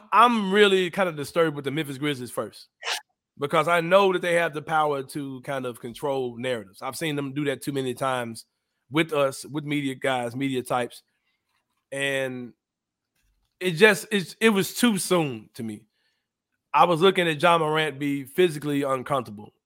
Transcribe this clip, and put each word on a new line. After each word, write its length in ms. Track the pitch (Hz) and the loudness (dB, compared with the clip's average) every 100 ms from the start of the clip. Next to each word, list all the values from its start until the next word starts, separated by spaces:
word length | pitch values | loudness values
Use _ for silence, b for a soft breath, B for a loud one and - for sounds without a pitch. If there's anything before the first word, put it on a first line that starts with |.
| - | 2
I'm 400 | 196 240 226 190 | 6 6 4 2
really 380 | 202 202 190 180 | 4 6 4 0
kind 200 | 190 185 | -2 -4
of 60 | 151 | -4
disturbed 400 | 139 175 165 143 | -4 0 0 0
with 100 | 139 | -4
the 60 | |
Memphis 260 | 143 143 135 | -4 -4 -4
Grizzlies 340 | 147 131 123 | -4 -4 -6
first, 380 | - 107 - - _ B B - _ _ - | -8 -8 -12 -20 _ B B -10 _ _ -10
because 300 | 143 165 151 | -2 0 2
I 140 | 170 | 2
know 320 | 165 196 196 | 4 6 6
that 80 | 180 | 2
they 140 | 175 170 | 0 0
have 180 | 170 | 0
the 80 | 151 | -4
power 420 | 147 160 151 143 | -2 0 0 -2
to 380 | 131 151 139 131 | -6 -10 -10 -10
kind 240 | 127 135 127 | -8 -8 -8
of 140 | 117 | -10
control 580 | 123 110 147 135 127 117 | -12 -8 -4 -4 -4 -6
narratives. 440 | 127 120 98 98 | -6 -6 -8 -14
I've 140 | 131 123 | -12 -6
seen 200 | 165 143 | -4 -4
them 180 | 139 | -6
do 120 | 135 143 | -4 -4
that 160 | 127 | -4
too 120 | - | -6
many 200 | 139 131 | -4 -4
times 520 | 120 135 127 117 113 - _ _ _ _ | -4 -4 -4 -6 -10 -18 _ _ _ _
with 240 | 139 160 | -2 0
us, 320 | 151 139 131 123 | 0 0 -2 -10
with 200 | 147 147 | -10 -4
media 280 | 147 139 | -4 -4
guys, 420 | 131 135 127 120 123 | -4 -2 -2 -4 -4
media 280 | 139 127 | -4 -4
types. 400 | 123 131 123 - _ _ _ _ _ _ _ _ _ | -4 -4 -4 -10 _ _ _ _ _ _ _ _ _
And 600 | 139 139 135 131 127 120 - _ _ _ _ _ _ _ _ _ - | -4 -2 -2 -4 -6 -12 -18 _ _ _ _ _ _ _ _ _ -8
it 120 | 185 | -4
just, 360 | 160 214 196 - | 4 6 6 0
it's, 240 | 202 165 - | -2 -2 2
it 100 | 226 | 4
was 240 | 196 160 | 4 0
too 240 | - 247 196 | 2 2 2
soon 520 | - 180 151 113 104 - | 2 2 0 -4 -12 -10
to 60 | |
me. 220 | 113 104 - _ _ _ _ _ _ _ _ | -10 -10 -16 _ _ _ _ _ _ _ _
I 120 | 147 170 | 4 4
was 160 | 160 | 6
looking 260 | 190 190 170 | 4 4 2
at 140 | 151 | 4
Ja 160 | 175 170 | 4 4
Morant 420 | 151 156 156 135 | 4 0 0 -2
be 240 | 143 143 | -4 -4
physically 600 | 127 - 180 151 147 143 | -2 2 2 0 -4 -2
uncomfortable 680 | 139 131 120 139 113 104 104 _ | 0 -2 -2 -4 -4 -12 -18 _